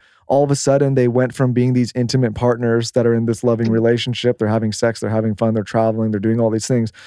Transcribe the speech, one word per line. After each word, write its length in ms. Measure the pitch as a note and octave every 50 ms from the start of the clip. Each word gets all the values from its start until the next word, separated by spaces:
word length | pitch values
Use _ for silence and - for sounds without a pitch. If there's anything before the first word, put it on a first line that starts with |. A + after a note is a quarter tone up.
| _ _ _ _ _
all 180 | - C3 C#3 D3
of 60 | C#3
a 60 | C#3
sudden 380 | C#3 - C#3 C3+ C#3 C#3+ C#3 C3+
they 140 | C3 B2 B2
went 260 | A#2 B2+ B2+ B2 -
from 180 | - C3 B2+ A#2+
being 200 | B2 B2 B2+ B2+
these 200 | B2 B2 A2 -
intimate 400 | B2+ B2 A2 - C3 B2+ A2 G#2+
partners 580 | - B2 B2 A#2+ A#2+ B2 A#2 A#2 A#2 A2+ A2+ -
that 140 | B2+ A#2
are 80 | A#2 A#2
in 120 | A2+ A2+
this 160 | A#2 A2+ - -
loving 280 | A#2+ A#2 A2+ A#2 A2+
relationship, 680 | A2+ A2+ A2+ A#2 A#2+ A#2 - B2+ A#2 - - B2 A#2+ -
they're 100 | A2+ G#2+
having 240 | A2 A2+ A2+ G#2+ G2+
sex, 280 | - - A#2 A2 -
they're 100 | - G#2
having 240 | A2 A2 A2 A2+ G#2
fun, 180 | - A#2 A2 A2
they're 80 | A2 G2
traveling, 480 | - - A#2 A2+ A2+ A2 A2+ A2 A2
they're 100 | G#2+ G2+
doing 200 | G2 A2 A2+ A#2+
all 100 | A#2 A2
these 160 | A2 A2+ -
things, 260 | - C3 A#2+ A2+ A2 - - -